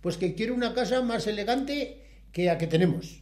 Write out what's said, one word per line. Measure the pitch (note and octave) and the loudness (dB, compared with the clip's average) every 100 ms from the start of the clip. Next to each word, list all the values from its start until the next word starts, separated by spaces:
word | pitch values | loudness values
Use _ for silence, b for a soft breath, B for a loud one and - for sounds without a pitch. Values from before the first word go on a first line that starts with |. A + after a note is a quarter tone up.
Pues | F3 - | -4 -2
que | F3+ D3+ | -4 -2
quiere | A3 | -2
una | B3 A#3+ | 0 0
casa | A#3 A3 B3+ | 0 0 0
más | B3 A#3 G3+ | 0 -2 -2
elegante | G#3+ G3+ B3+ C#4 C#4+ C4+ - B B B | -2 0 0 0 -4 -4 -10 B B B
que | - F3+ | 0 2
la | E3 | 2
que | E3 | 2
tenemos. | D#3+ F3+ - - - | 4 4 2 -6 -16